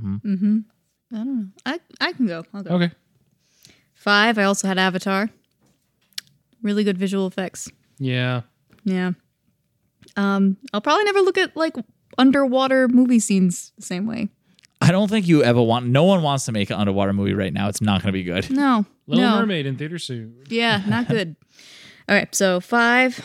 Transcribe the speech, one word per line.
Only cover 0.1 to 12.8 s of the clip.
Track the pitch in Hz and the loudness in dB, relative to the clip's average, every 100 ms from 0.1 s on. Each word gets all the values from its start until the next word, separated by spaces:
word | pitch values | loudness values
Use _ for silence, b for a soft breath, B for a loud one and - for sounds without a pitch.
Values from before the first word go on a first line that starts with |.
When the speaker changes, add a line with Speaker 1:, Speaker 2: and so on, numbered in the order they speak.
| 98 208 | -6 -4
Speaker 2:
Mm-hmm. | 190 208 214 214 _ _ _ - | -2 0 0 -4 _ _ _ -16
I | 226 | -10
don't | 247 254 | -8 -6
know. | 196 _ 240 | -8 _ -10
I, | 330 _ - | -10 _ -8
I | 320 | -6
can | 269 226 | -2 -4
go. | 165 - | -4 -10
I'll | 202 | -12
go. | 180 175 | -2 0
Speaker 3:
Okay. | 170 - _ _ _ _ b b b b b | 0 -4 _ _ _ _ b b b b b
Speaker 2:
Five, | _ 202 208 220 220 | _ 0 2 2 2
I | |
also | 196 196 196 | 0 0 -2
had | 185 | 0
Avatar. | 185 180 202 196 220 _ _ _ _ _ _ _ _ - _ _ _ _ | 0 -2 -4 -4 -4 _ _ _ _ _ _ _ _ -16 _ _ _ _
Really | 214 208 | -4 0
good | 208 180 | 0 -2
visual | 196 196 185 | -2 -2 -4
effects. | 190 185 - - - _ - | -6 -10 -10 -18 -18 _ -8
Speaker 3:
Yeah. | 131 123 127 123 - _ _ _ | -4 -2 -2 -4 -8 _ _ _
Speaker 2:
Yeah. | 196 185 180 180 _ _ _ _ _ _ _ _ _ - | -4 -2 -2 -6 _ _ _ _ _ _ _ _ _ -2
Um, | 202 196 196 190 - | 0 2 2 0 -6
I'll | 202 | -6
probably | 294 330 415 | 0 2 2
never | 392 | 2
look | 381 370 | 2 2
at, | 359 294 | -2 -2
like, | 320 262 - _ _ - | -4 -4 -14 _ _ 2
underwater | 262 269 269 262 262 262 | 4 4 2 2 2 2